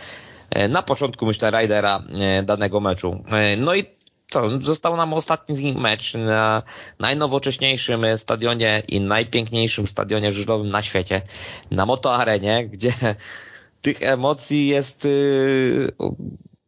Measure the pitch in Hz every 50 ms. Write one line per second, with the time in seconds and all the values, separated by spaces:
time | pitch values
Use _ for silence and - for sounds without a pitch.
0 | - - - - - - - - - - - - 101 101 135 180 190 - 139 -
1 | 143 135 123 - 117 110 107 - 117 110 104 113 113 107 104 104 101 101 98 98
2 | 92 - 71 95 98 98 95 95 98 98 104 101 104 98 92 104 101 98 90 -
3 | - 90 90 92 - - 110 107 107 104 101 104 127 160 180 196 202 - _ _
4 | _ _ _ _ _ - - 139 120 107 117 135 131 139 156 151 - 170 170 165
5 | 170 160 156 160 156 - 165 156 - - 151 135 139 143 131 - 127 110 107 107
6 | - - - 117 113 110 110 110 110 107 107 110 - - - - - - - -
7 | - 113 139 151 151 139 131 139 135 139 127 - 139 135 135 123 - - 123 113
8 | 113 110 110 110 - - 113 110 113 117 120 117 113 110 107 107 107 - - 101
9 | 98 98 104 110 117 117 - 120 117 113 113 113 117 113 - - 104 95 - -
10 | 104 101 107 107 104 104 98 101 101 - 113 107 104 101 98 104 104 - - 95
11 | 90 - 92 95 95 - - - - - - - - - - 92 95 107 127 131
12 | - 139 123 123 123 113 110 101 95 104 110 117 120 107 101 98 104 123 123 123
13 | 123 113 104 104 - - - - - - - - - _ _ _ - 139 135 -
14 | - 117 135 123 127 143 151 147 - - 147 147 147 139 143 139 139 131 - -
15 | - 143 143 139 143 143 139 135 135 135 135 131 131 127 120 131 135 - - -
16 | - - - - - - - - - - _ _ _